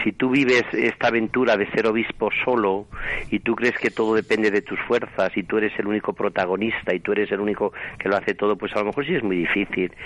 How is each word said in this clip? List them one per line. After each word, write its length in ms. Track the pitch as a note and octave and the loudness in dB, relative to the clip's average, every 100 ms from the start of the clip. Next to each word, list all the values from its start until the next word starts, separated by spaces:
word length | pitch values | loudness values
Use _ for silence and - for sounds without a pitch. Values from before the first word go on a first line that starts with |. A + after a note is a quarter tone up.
Si 100 | G#2+ | -4
tú 160 | - B2+ | 0 2
vives 340 | C#3 B2+ B2 - | 2 4 4 2
esta 380 | - A2+ - A#2+ | 0 0 2 2
aventura 480 | A#2 A2 B2 A#2 G#2 | 2 0 2 2 2
de 120 | G2+ | 2
ser 140 | A2 A2 | 2 2
obispo 420 | A2+ G#2+ - G#2 - - | 2 -2 -2 -2 0 0
solo 420 | A#2+ G2+ G2 G#2 - - - - | 2 2 0 -4 -8 -6 -6 -4
y 100 | G#2+ | -2
tú 160 | A#2 A2+ | -2 0
crees 220 | A#2+ - | 0 0
que 120 | A2+ | -2
todo 260 | - A2 A2 | 0 2 2
depende 360 | F#2+ A2 G#2+ | 2 2 4
de 100 | G2+ | 2
tus 180 | - F#2 - | 0 -4 0
fuerzas 480 | A#2+ A#2 - F#2+ G#2 | 0 0 -2 0 -2
y 80 | |
tú 140 | F2+ G#2+ | 0 0
eres 160 | G#2+ - | 0 0
el 100 | G2+ | -2
único 260 | G#2 - | -2 -2
protagonista 800 | F#2+ G2+ G2 F2+ F#2+ A2 - - F2+ | -2 -2 0 0 0 0 -2 -2 -2
y 60 | |
tú 100 | G2+ | 0
eres 180 | G#2 G2+ | 0 0
el 120 | G2+ | 0
único 320 | G#2 G2 G#2 - - - | -2 0 -2 -4 -12 -4
que 80 | G2 | 0
lo 80 | G2 | 0
hace 180 | A2 | 0
todo, 220 | G2 G#2 G2+ | 0 0 0
pues 180 | G#2 | -2
a 60 | G#2+ | -2
lo 60 | G#2 | -2
mejor 200 | C#3+ C#3+ | -2 -2
sí 100 | F3 | -2
es 80 | |
muy 120 | G#2 F2+ | 0 0
difícil. 560 | E2 G2 G2+ - F2+ - | 0 0 -2 -2 -4 -4